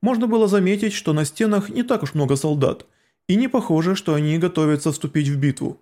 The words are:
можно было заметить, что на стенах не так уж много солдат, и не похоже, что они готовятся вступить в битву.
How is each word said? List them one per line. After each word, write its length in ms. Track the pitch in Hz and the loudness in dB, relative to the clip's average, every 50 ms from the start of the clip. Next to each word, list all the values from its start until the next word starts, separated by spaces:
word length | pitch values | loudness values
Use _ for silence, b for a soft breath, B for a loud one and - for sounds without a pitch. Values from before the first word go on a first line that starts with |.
можно 260 | - 226 262 226 240 | -2 0 0 0 0
было 220 | 233 220 226 220 196 | 2 2 2 2 4
заметить, 440 | 190 202 185 185 208 202 208 214 | 4 2 2 2 0 0 -2 -4
что 200 | 202 - - 170 | -4 -4 -2 0
на 120 | 151 151 151 | 0 0 0
стенах 440 | 143 - - 220 214 208 202 202 202 | -2 -2 -2 0 0 2 0 -2 -2
не 140 | 214 240 | -4 -4
так 200 | 240 247 254 214 | -2 0 -2 -2
уж 120 | - 139 - | -2 -4 -2
много 220 | 156 147 127 143 | 0 0 0 0
солдат, 500 | 135 - 156 151 147 131 87 - - - _ _ _ _ _ _ _ _ - | 0 0 0 0 2 0 0 0 -4 -10 _ _ _ _ _ _ _ _ 0
и 80 | 180 | 0
не 120 | 214 254 254 | 2 2 2
похоже, 460 | 254 247 - - 165 156 160 180 190 | 0 -2 0 0 0 2 2 0 0
что 200 | 196 - - 156 | -2 -2 -2 0
они 240 | 147 151 151 156 165 | 0 0 0 0 0
готовятся 520 | 170 180 175 165 156 151 151 143 - 160 | 0 0 0 0 2 2 2 0 0 -2
вступить 360 | 143 - - 139 - 156 151 139 | -4 -4 -4 -4 -2 -2 0 0
в 80 | 143 | 0
битву. 440 | 139 139 147 131 - 135 135 139 - | 0 0 0 -2 -2 -4 -8 -8 -10